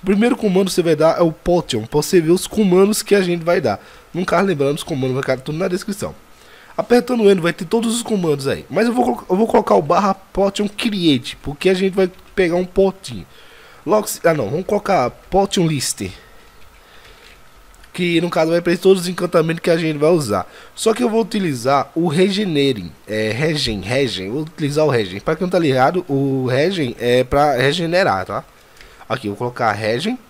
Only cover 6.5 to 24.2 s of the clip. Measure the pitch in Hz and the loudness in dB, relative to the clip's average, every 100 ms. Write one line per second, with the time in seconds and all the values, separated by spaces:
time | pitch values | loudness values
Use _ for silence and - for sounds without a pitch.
6.5 | - - - 214 240 240 247 202 190 165 | -20 -14 -8 2 2 2 2 4 4 0
7.5 | 170 170 233 226 233 - 214 170 139 135 | -4 -2 0 0 -4 -2 -2 0 -2 -2
8.5 | 110 - 143 233 240 240 233 - 185 220 | -4 -4 0 0 2 0 -2 -2 0 2
9.5 | 233 202 202 147 175 202 196 - - 196 | 2 4 2 2 2 2 -2 -6 -2 -2
10.5 | 196 208 - 233 202 170 131 123 - - | 0 -6 -2 -4 0 2 2 -2 -12 -12
11.5 | 147 185 185 190 185 185 - - - 180 | -2 0 2 0 0 -2 -2 -10 -2 0
12.5 | 175 185 - 190 185 - 110 82 - - | 0 -2 0 0 0 -12 -14 -14 -20 -20
13.5 | - - - 143 214 202 - 170 156 104 | -20 -20 -12 -2 0 0 -2 0 0 -2
14.5 | 147 190 202 - 175 123 - - 185 196 | -4 -2 -2 0 0 0 -4 -2 0 0
15.5 | - 165 147 - - 95 - - - - | 0 0 -2 -4 -6 -10 -12 -20 -20 -20
16.5 | - - - - - - - - - - | -20 -20 -20 -20 -20 -20 -20 -20 -20 -20
17.5 | - - - - - 180 165 175 175 160 | -20 -20 -20 -16 -6 -2 0 0 0 2
18.5 | 170 175 165 190 190 175 175 190 170 160 | 2 2 2 4 4 2 -4 0 0 0
19.5 | 165 - 165 160 151 151 175 120 98 87 | -2 0 0 0 0 2 2 2 -4 -4
20.5 | - - - 220 226 240 220 220 214 185 | -14 -20 -4 -2 0 0 0 0 -2 -2
21.5 | 131 117 139 - - 170 147 190 190 208 | -2 0 0 0 -2 0 2 2 0 -2
22.5 | 147 139 117 85 - - 107 110 110 156 | 0 0 -2 -8 -16 -8 -4 -2 -2 -2
23.5 | 151 127 104 90 127 135 92 | -2 -4 -4 -4 -2 -2 -4